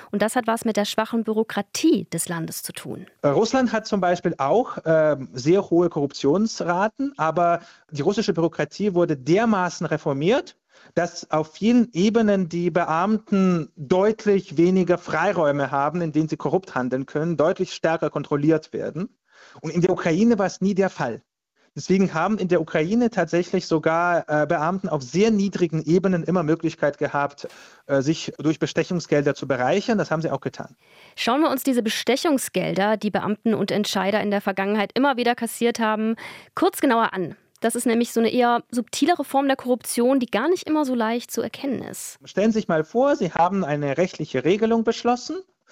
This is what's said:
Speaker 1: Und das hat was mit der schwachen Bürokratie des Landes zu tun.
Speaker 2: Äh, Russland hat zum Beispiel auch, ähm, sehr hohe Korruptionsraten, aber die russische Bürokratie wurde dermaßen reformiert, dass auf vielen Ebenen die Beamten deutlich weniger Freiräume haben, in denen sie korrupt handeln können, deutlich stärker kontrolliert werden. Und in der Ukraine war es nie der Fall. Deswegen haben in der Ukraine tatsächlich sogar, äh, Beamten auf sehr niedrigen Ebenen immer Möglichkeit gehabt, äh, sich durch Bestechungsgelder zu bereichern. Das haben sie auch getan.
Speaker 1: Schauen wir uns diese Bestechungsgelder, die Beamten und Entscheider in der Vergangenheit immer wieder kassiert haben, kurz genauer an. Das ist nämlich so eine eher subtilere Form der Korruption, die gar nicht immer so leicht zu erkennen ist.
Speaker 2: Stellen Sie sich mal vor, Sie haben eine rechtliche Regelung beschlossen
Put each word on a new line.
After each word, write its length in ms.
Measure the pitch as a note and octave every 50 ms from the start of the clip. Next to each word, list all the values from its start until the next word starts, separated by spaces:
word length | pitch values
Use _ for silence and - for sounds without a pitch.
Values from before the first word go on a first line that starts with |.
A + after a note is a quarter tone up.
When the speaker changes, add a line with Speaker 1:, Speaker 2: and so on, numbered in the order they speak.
| - -
Speaker 1:
Und 100 | - G3+
das 160 | G3+ A3 -
hat 100 | B3+ A#3
was 200 | A3+ A3+ A3+ -
mit 100 | A3+ G#3
der 80 | G#3+ G#3
schwachen 400 | G#3 - - A3 - - A#3 A3
Bürokratie 800 | - A3 G#3+ A3 - - G3+ G3+ - - - - D#4+ E4 G3+ E3+ - -
des 160 | E3 - -
Landes 340 | F3 E3 D#3+ E3 - - -
zu 120 | - -
tun. 320 | - - D3 - - - - _ _ -
Speaker 2:
Äh, 60 | C#3+
Russland 440 | C#3 E3 A3 A3+ - C4 C4 A3+ -
hat 140 | A3 G#3+
zum 160 | - - G3+ F#3
Beispiel 320 | F3 F3+ F3 - F3 E3+
auch, 400 | - C#3+ C3+ D#3+ G#3+ B3+ - - - -
ähm, 460 | D#3+ D#3+ D#3+ D#3 D3+ D3 C#3 C3 - -
sehr 380 | B2+ A#2+ D3 F3 G3+ F#3+ -
hohe 180 | E3+ E3+ F3 E3+
Korruptionsraten, 1300 | - D#3+ C#3+ C#3 - - - C3+ D3+ F#3+ G#3+ A3+ - - - E3 F3 F3+ G3 A3 - - C4+ C#4+ C#4
aber 440 | - D3+ D#3+ D#3+ F3 F3 E3+ E3+ E3 - - - _ _ _
die 120 | - C#3 C#3
russische 320 | E3 G3+ A#3 G#3+ - F3+
Bürokratie 580 | E3 E3 E3 - - D3+ D3 - - F#3+ G#3 F#3
wurde 240 | F3 F3 E3 D#3
dermaßen 720 | C3+ B2+ C#3 E3 G3+ A#3 A#3 G#3+ F#3+ F3+ F3 - - F3+
reformiert, 720 | D3+ D#3+ D3 - D#3+ C#3 C3+ D3 F3 A#3 D4 F4 - - _ _ _ _ - - - _
dass 340 | - E3+ F3 - - - -
auf 240 | - D#3 D#3+ D#3+ -
vielen 340 | - F#3 A3 A#3+ B3 A3+ - -
Ebenen 560 | D#3+ F#3 A3 G#3 A#3 A3+ G#3 G3+ G3 F#3+ D#3+
die 200 | E3+ F3 F3 F3+
Beamten 1040 | D#3+ F3 E3+ D#3 D#3 D#3+ F3+ G#3 A3 G#3+ G#3+ - G#3 G3 F#3+ F#3 F3+ E3+ D3 - _
deutlich 840 | - D3+ B2+ F#3 F3+ G3 G#3+ A3 - - G#3 G3+ G3 - - D3 C#3
weniger 400 | E3+ F3+ F#3 F#3+ F3+ D#3+ F3 E3+
Freiräume 720 | - - - D#3 E3+ G3 G3 F3 D#3+ C#3+ C#3+ C#3+ C#3 B2+
haben, 320 | C#3+ C#3 C#3 D3+ D#3 F3+ F3
in 100 | D#3+ C#3
denen 160 | D3+ D#3+ D3+
sie 80 | E3
korrupt 380 | - - D3 C3+ F#3 - - -
handeln 320 | C3 B2 B2+ B2+ C3 C3+
können, 320 | - - D3+ D#3 E3+ F3 C#3
deutlich 340 | D3+ E3 F#3+ - F#3 - -
stärker 380 | - - E3 D#3+ E3+ - D#3
kontrolliert 640 | - D#3 C#3+ - D3+ C#3+ C#3+ D#3 D#3+ D#3 D#3 - -
werden. 340 | A2 G2 G#2+ A#2+ D3+ F#3+ C4 _ _ _ _ _ - - - - -
Und 100 | - D#3+
in 100 | D3+ F3+
der 100 | E3 F#3
Ukraine 480 | F#3 F#3 - F3+ D#3+ E3+ A3 A#3 A#3 G3
war 80 | G3+
es 140 | F3+ - -
nie 140 | F#3 G3 G3+
der 160 | F3 G3 F#3
Fall. 320 | - - D#3 B2+ A2 A2 - _ _ _ _ _ _ _ _ _ _
Deswegen 380 | D3 - - F3+ F#3+ F#3+ E3+ C3+
haben 260 | D#3 E3 G3 A3 G#3
in 100 | F#3+ F3
der 120 | F3 E3
Ukraine 500 | D#3+ - - F3 D#3 E3+ G#3+ A#3+ B3 A3+
tatsächlich 560 | - G3 E3+ E3 - F3 F3+ - - F#3 -
sogar, 580 | - E3+ D#3+ D#3 D#3+ D#3+ E3 F3 F3 F3 E3 - -
äh, 180 | D3+ D3+ D3+
Beamten 420 | C#3 E3+ D#3+ D3 E3 F#3 F#3+ - F3+
auf 140 | D3+ D3 C3
sehr 280 | B2 - F3 G#3 A3+
niedrigen 520 | A3+ G3+ G3 G3+ F3+ G3 F3+ E3 D#3 D#3+ D#3
Ebenen 380 | D3 E3 F#3+ F3 G3 F#3 E3+ -
immer 200 | - F3 F#3 D#3+
Möglichkeit 560 | D3 D#3+ D#3+ - D#3+ D3+ - - D3 C#3 -
gehabt, 500 | D3 C#3 - C#3+ C#3+ C#3 - - - - - - - - - _ _
äh, 160 | - C#3+ C#3 C3
sich 300 | C#3 E3 - - - - -
durch 200 | C#3 D#3 D#3+ -
Bestechungsgelder 760 | - D3+ - - D#3+ - F#3 F3 - - - D3 C#3+ C#3+ C#3
zu 140 | - - C3
bereichern. 480 | C3+ B2 B2 B2+ D#3+ G3 G3 - A3+
Das 140 | G3+ D#3+ -
haben 120 | D#3+ D#3 D#3
sie 80 | D3
auch 100 | C#3 C3+
getan. 360 | - C3+ - - - - - _ _ _ _ - - - _
Speaker 1:
Schauen 240 | - - - A#3+ C#4+
wir 100 | D#4+ -
uns 120 | B3 C4+ -
diese 200 | C#4 C4 A#3+ G#3+
Bestechungsgelder, 1120 | A3 G#3+ - - - A#3 C#4 - F4 D4 B3+ - - - F#3+ E3+ D#3+ E3 F3+ F#3+ G#3 A3
die 140 | G#3 - G#3+
Beamten 440 | - G3+ - - G#3+ - - A#3 G#3+
und 160 | - F#3+ G3
Entscheider 500 | - - G#3 - - G3+ F#3 F#3+ G3+ G#3+
in 100 | G3 G#3
der 100 | G3+ G3+
Vergangenheit 500 | - - F#3+ F#3+ G3 G3 G#3 A3 G3+ G3 -
immer 220 | A#3+ C4 C#4+ C4+
wieder 180 | A#3 A#3+ A#3+ A#3+
kassiert 440 | - A#3 A3+ - - A#3 A#3 A#3 -
haben, 380 | A#3 G#3+ G#3+ G#3+ A3 A3 A3+ - - - - - - - _
kurz 260 | - D4+ F#4+ F4+ -
genauer 320 | - A3+ A3+ A#3 A3+ G3 -
an. 240 | F#3+ F3+ C#3+ - - _ _ _ _
Das 140 | - A3+ A3+
ist 120 | B3 -
nämlich 260 | B3+ A3+ A#3 A#3+ A#3 -
so 80 | A#3
eine 100 | A#3 A3
eher 320 | A3 B3 A#3+ A#3+ A#3+ A#3 - _
subtilere 540 | - B3 A#3 - - - - D#4 F4 - C#4+
Form 220 | - - C4+ C#4
der 100 | C#4 C4+
Korruption, 640 | - - B3+ B3 A#3+ - - - - A#3+ B3 C4+ C#4
die 60 | B3
gar 220 | - - G3+ A#3+ D#4
nicht 160 | F#4 F4+ -
immer 200 | - D#4 D#4 D4+
so 100 | B3+ B3+
leicht 360 | A#3+ A3 A3 A#3 A#3+ A#3 -
zu 120 | - - -
erkennen 400 | - - - - D4 A#3+ - -
ist. 360 | - - - - - - - -
Speaker 2:
Stellen 280 | C3+ - - G3 A3+ G#3+
Sie 80 | A3
sich 80 | - -
mal 160 | F3 D#3 D#3
vor, 320 | - - A#3 C4 C#4+ C#4+
Sie 160 | - G#3 E3 -
haben 320 | - E3 F3+ G3+ G3 F#3
eine 340 | C#3 D3+ D3 D3 C#3+ C#3 -
rechtliche 460 | F3+ F3+ - - D#3 - - C3 B2
Regelung 400 | D3+ F#3+ G#3+ A3 A3 A#3 A#3 A3
beschlossen 540 | A#3 A3+ - - A#3 B3 A#3+ - - D#4 F#4 F#4+ _ _ _ _ _